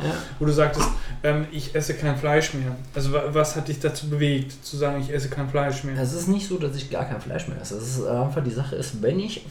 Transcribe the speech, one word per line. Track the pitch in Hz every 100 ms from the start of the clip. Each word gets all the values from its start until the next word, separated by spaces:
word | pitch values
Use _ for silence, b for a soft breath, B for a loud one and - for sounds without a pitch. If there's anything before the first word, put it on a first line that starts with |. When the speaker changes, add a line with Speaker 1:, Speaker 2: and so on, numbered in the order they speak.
Speaker 1:
Ja. | 156 B B B
Speaker 2:
wo |
du | 151
sagtest, | 147 147 147 147 B B 127
ähm, | 151 151 151
ich | 151 135
esse | 156 151
kein | 143 151 135
Fleisch | 147 151 156
mehr. | 139 131 127 -
Also | 147 139
wa-, | 143 143
was | 151 151 156
hat | 135
dich | 127
dazu | 151 - 151
bewegt, | 147 147 139 131 -
zu | - 143
sagen, | 143 143
ich | 131
esse | 147 135
kein | 139 135
Fleisch | 143 143 135
mehr? | 143 135
Speaker 1:
Es | 127
ist | 170 185
nicht | 202 196
so, | 180
dass | 147 139
ich | -
gar | 107 127
kein | 110
Fleisch | - - -
mehr | -
esse. | - 101
Es | 120 131
ist | -
einfach, | 120 139 151
die | 131
Sache | 113 135 -
ist, | - 107
wenn | 113 180
ich | 214 220 -